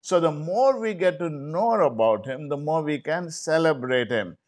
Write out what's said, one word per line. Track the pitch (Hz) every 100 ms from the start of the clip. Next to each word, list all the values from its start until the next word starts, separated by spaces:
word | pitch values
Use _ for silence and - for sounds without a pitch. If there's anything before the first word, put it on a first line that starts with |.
So | - 180
the | 165
more | 151 156 196 269 262
we | 220
get | 190 185 165
to | 170
know | 147 143 160 226 220
about | 156 113 113 107 107
him, | 131 147
the | 143
more | 147 160
we | 151 147
can | - 160 170
celebrate | 160 - 160 165 147 127 127 113
him. | 120 92 82